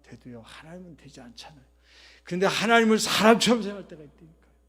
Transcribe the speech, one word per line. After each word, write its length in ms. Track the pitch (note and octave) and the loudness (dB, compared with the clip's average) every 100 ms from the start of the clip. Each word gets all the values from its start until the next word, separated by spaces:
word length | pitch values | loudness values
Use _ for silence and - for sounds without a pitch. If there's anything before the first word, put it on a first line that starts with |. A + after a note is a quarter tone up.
돼도요, 380 | _ A#2+ C3+ A#2 | _ -20 -20 -20
하나님은 560 | A2+ - D#3 F3 F3+ D3+ | -20 -20 -20 -20 -20 -20
되지 240 | C#3 - | -20 -20
않잖아요. 420 | A#2+ A#2+ - D3+ _ _ _ _ - _ - | -20 -20 -20 -20 _ _ _ _ -20 _ -10
근데 200 | F3 F#3 | -2 -2
하나님을 540 | D3+ G3+ A#3 A3+ A3 | -2 2 2 4 2
사람처럼 600 | - - G3+ A3+ F#3+ A#3+ | 0 0 4 4 2 0
생각할 260 | G3 G3+ F3+ | -2 -12 -18
때가 160 | D#3+ | -20
있다니까요. 520 | D3+ _ D#3+ E3 _ _ | -20 _ -20 _ _ _